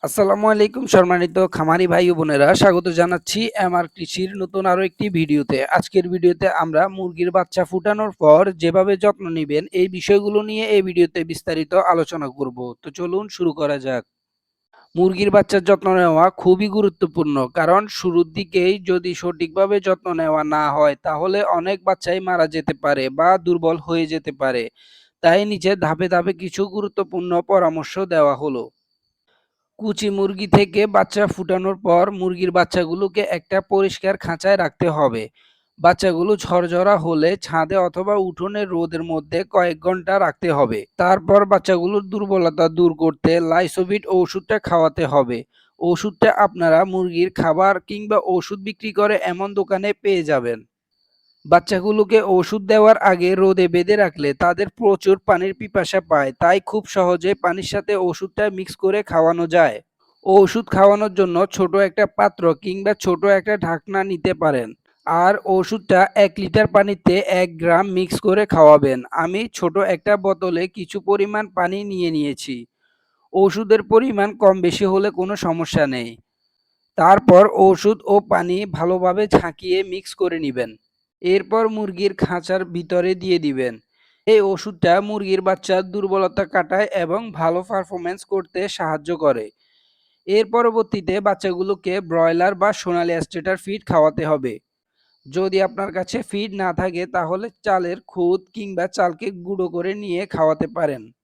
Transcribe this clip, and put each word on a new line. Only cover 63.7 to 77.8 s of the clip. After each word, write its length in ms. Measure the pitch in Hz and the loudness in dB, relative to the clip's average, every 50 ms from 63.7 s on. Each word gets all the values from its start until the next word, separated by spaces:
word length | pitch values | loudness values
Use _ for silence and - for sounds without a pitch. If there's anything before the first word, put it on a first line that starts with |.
| 165 160 _ - 190 196 190 | -4 -6 _ -6 -4 -4 -4
নিতে 280 | 196 190 170 151 196 185 | -4 -6 -4 -2 -4 -4
পারেন। 340 | 156 170 156 143 131 120 110 110 _ _ _ _ _ _ | 0 0 0 0 0 -4 -6 -12 _ _ _ _ _ _
আর 280 | - 165 170 175 185 202 208 - - | -4 0 2 4 4 2 2 0 0
ওষুধটা 520 | 190 185 180 - 220 220 180 _ 196 180 196 190 - | 0 0 0 0 -4 -8 -2 _ 4 4 4 4 4
এক 160 | - 202 190 - - | 2 2 2 2 -4
লিটার 300 | 196 185 160 214 214 208 | -8 -2 0 2 0 4
পানিতে 460 | - 208 202 202 202 175 _ - 180 190 202 - 190 | 4 4 4 4 0 -2 _ 0 0 0 0 0 0
এক 140 | 180 185 175 170 | 0 0 -2 -4
গ্রাম 300 | 160 165 170 170 170 190 202 185 | -4 0 2 2 2 2 0 -2
মিক্স 240 | 180 185 175 - - | -4 -4 -4 -6 -4
করে 220 | - 214 185 208 214 | 0 0 2 2 2
খাওয়াবেন। 520 | 196 - 165 156 151 151 147 143 139 131 127 123 - - | 2 4 6 8 10 10 8 6 2 -2 -2 -6 -8 -4
আমি 240 | 156 165 165 180 202 226 233 _ | -4 -4 -2 -2 -4 -6 -6 _
ছোট 220 | - - 175 160 196 196 - | -4 -4 -2 0 0 0 0
একটা 260 | 185 165 _ - 208 | -2 -2 _ 0 0
বোতলে 460 | 208 185 196 190 165 185 185 175 165 180 185 | 0 2 -2 -2 -2 -2 -4 -2 -2 -4 -4
কিছু 280 | _ - 180 165 - 202 | _ -12 -14 -10 -10 -10
পরিমাণ 440 | 175 185 202 202 196 208 208 208 214 208 202 | -2 0 0 0 0 -2 -2 -6 -6 -6 _
পানি 240 | 185 180 175 190 202 208 | -2 -2 -2 -2 -6 -8
নিয়ে 260 | 202 196 185 175 170 | -8 -6 -4 -4 -2
নিয়েছি। 460 | 160 151 147 143 135 - - - 131 120 120 _ _ _ _ _ _ _ _ _ _ _ _ _ - | -2 -2 -2 -4 -6 -8 -10 -12 -12 -12 -12 _ _ _ _ _ _ _ _ _ _ _ _ _ 0
ওষুধের 500 | - 196 196 - 202 226 196 220 214 202 | 2 2 2 2 -2 0 2 2 2 2
পরিমাণ 440 | - 208 226 247 262 233 202 196 208 202 | 4 4 4 4 4 -2 -2 -2 -2 -2
কম 200 | - 214 196 190 190 | 2 4 4 4 4
বেশি 260 | 175 175 170 - 202 | 0 -2 0 0 -2
হলে 220 | 190 185 196 196 165 | 0 0 0 0 -2
কোনো 240 | 170 175 180 190 208 202 | -2 -4 -6 -6 -4 -6
সমস্যা 460 | - 175 165 165 165 - - - 151 | -4 -4 -4 -4 -4 -4 0 0 0
নেই। 240 | 139 131 123 117 117 113 - _ _ _ _ _ _ _ _ _ _ _ _ _ _ _ - | 0 -2 -6 -8 -10 -14 -18 _ _ _ _ _ _ _ _ _ _ _ _ _ _ _ 2
তারপর 440 | 165 170 190 202 - 247 180 180 202 214 - - | 6 6 6 6 6 8 8 8 8 6 6 4
ওষুধ 380 | 196 190 190 170 | 4 4 4 4